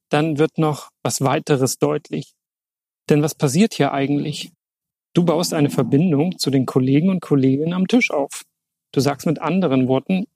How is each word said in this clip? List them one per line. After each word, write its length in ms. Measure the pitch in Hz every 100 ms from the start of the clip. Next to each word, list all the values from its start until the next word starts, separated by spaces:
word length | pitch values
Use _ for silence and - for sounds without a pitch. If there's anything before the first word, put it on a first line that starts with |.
| _
dann 280 | 147 160 143
wird 200 | 156 -
noch 320 | 156 147 - _
was 200 | 131 -
weiteres 560 | 135 147 - 143 131 -
deutlich. 560 | 147 151 - 156 139 _ _ _ _ _ _ _ -
Denn 140 | 151
was 120 | 147
passiert 400 | - 147 135 220
hier 180 | - 143
eigentlich? 600 | 139 139 143 151 147 - _ _ _ _ _ _
Du 100 | -
baust 300 | 175 160 175
eine 160 | 165 143
Verbindung 680 | - 117 139 185 139 170 175
zu 120 | -
den 160 | 135 123
Kollegen 420 | 139 127 139 180
und 120 | -
Kolleginnen 520 | - 143 131 135 160
am 140 | 180 185
Tisch 240 | 247 -
auf. 320 | 156 139 - - _ _ _ _
Du 80 | -
sagst 260 | 135 143 -
mit 140 | 151
anderen 480 | 160 180 175 131 127
Worten, 380 | 135 - 190 -